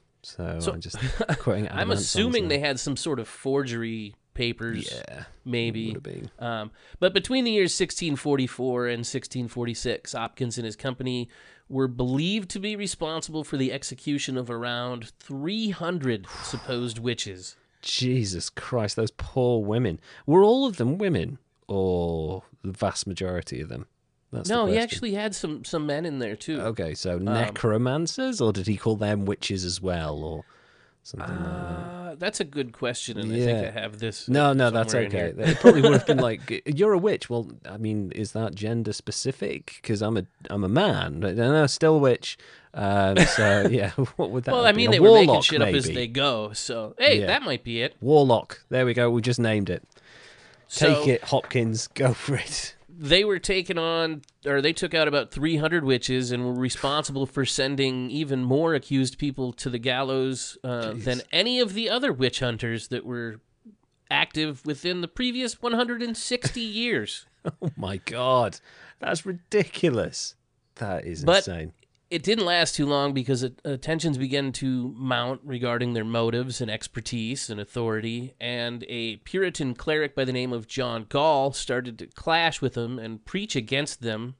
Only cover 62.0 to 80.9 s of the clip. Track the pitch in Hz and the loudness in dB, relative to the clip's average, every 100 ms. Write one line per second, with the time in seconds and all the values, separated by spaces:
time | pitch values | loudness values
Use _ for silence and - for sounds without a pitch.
62 | 269 131 127 - 127 113 117 113 - 120 | -2 0 0 0 -4 -2 -4 -6 -6 -8
63 | - 120 117 107 _ _ 226 - _ _ | -6 -8 -8 -12 _ _ -20 -20 _ _
64 | - 143 160 151 156 135 151 139 175 180 | -4 -2 0 -2 -4 -4 -8 -6 -4 -4
65 | 170 - 247 240 254 - 240 233 240 240 | -6 -4 -4 -4 -6 -6 -2 0 0 -2
66 | 233 226 - 240 - 247 226 214 240 165 | -4 -6 -4 -2 -2 -4 -6 -4 -2 -2
67 | 104 - - _ 175 - 147 - 95 98 | -4 -10 -16 _ -10 -6 -6 -6 -6 -6
68 | - 117 127 127 107 - - - - - | -6 -2 2 4 4 -2 -18 -20 -20 -10
69 | - 165 196 175 - 208 175 - 175 117 | -4 -4 -4 -10 -2 0 0 0 0 2
70 | 87 - - - _ _ _ - 107 90 | -2 -6 -10 -14 _ _ _ -10 -6 -6
71 | - 80 139 190 101 87 80 - _ _ | -6 -2 2 2 2 -4 -8 -12 _ _
72 | - 170 185 226 175 175 165 - 143 143 | -8 -4 0 2 2 2 2 0 0 2
73 | 143 135 123 127 127 - - 135 - 160 | 2 0 0 -2 -2 -6 -8 -6 -4 -2
74 | 160 131 135 139 135 120 135 127 123 117 | 0 0 0 0 -2 -2 -2 -2 -4 -4
75 | 131 120 123 131 143 123 120 120 123 117 | -2 -2 -2 -6 -8 -4 -2 0 0 -2
76 | 110 117 113 120 127 117 117 107 - - | 0 0 2 0 -2 -4 -6 -6 -8 -10
77 | - 117 113 135 - 104 101 123 113 110 | -8 -6 -4 -6 -8 -8 -8 -4 -2 -2
78 | 113 117 127 - 120 120 120 120 - 120 | -4 -6 -8 -10 -6 -4 -4 -6 -8 -6
79 | 113 104 - 185 185 - 139 120 - 156 | -6 -8 -6 -2 -2 -2 -4 -4 -2 0
80 | 147 139 131 127 127 117 104 - 123 | 0 -2 -2 0 -2 -4 -6 -4 -4